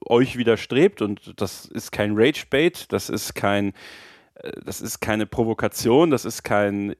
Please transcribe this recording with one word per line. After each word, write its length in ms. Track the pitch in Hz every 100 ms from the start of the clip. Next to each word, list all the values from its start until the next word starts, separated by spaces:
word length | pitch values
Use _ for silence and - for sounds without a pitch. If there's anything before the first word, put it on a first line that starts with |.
| -
euch 320 | 117 127 123
widerstrebt. 640 | 117 110 - 123 190 -
Und 320 | 104 101 - -
das 240 | 98 - -
ist 240 | 113 -
kein 220 | - 104
Rage-Bait, 800 | 104 127 - - 135 175 - -
das 180 | 101 -
ist 240 | 107 -
kein, 380 | - 101 101 98 - - - - - _
äh, 180 | - - -
das 160 | - -
ist 200 | 110 -
keine 260 | - 107 104
Provokation, 880 | - 113 110 135 - 117 131 170
das 120 | 127
ist 200 | - -
kein, 500 | - 104 101 101 101